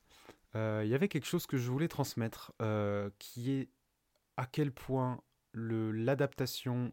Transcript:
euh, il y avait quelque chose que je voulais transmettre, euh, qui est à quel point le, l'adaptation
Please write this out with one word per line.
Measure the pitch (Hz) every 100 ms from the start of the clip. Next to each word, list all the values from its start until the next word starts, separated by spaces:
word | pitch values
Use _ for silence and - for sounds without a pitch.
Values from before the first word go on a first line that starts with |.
| _ - - - _ 110
euh, | 110 107
il | 107
y | 135
avait | 202
quelque | 147 -
chose | 175 -
que | 135
je | 120
voulais | 131 165
transmettre, | - 131 - 113 - - -
euh, | 110 107 101 101 101 -
qui | - 120 123
est | 135 - _ _ _ _ _ _ -
à | 123
quel | - 143
point | - - 131 127 120 - _ _
le, | 113 113 110 110
l'adaptation | 110 117 139 139 - 127 - 131 123 123